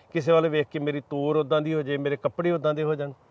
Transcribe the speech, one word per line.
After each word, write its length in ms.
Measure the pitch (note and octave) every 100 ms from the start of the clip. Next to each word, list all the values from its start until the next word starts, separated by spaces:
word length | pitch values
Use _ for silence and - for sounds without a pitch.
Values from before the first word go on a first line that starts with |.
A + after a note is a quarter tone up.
| _
ਕਿਸੇ 180 | E3+ C#3+
ਵੱਲ 160 | E3 D#3+
ਵੇਖ 200 | D3+ C#3+
ਕੇ 120 | D#3
ਮੇਰੀ 220 | D3 C#3+
ਤੋਰ 340 | - C#3+ C#3+ D#3
ਉਦਾਂ 260 | C#3 D#3
ਦੀ 120 | D3+
ਹੋ 80 | D#3
ਜੇ, 160 | C#3 C#3+
ਮੇਰੇ 180 | C#3+ C#3+
ਕੱਪੜੇ 360 | C#3+ - E3+
ਉਦਾਂ 220 | E3+ D3+
ਦੇ 100 | D3+
ਹੋ 120 | D3+ D3+
ਜਾਣ। 160 | C#3+ C3 _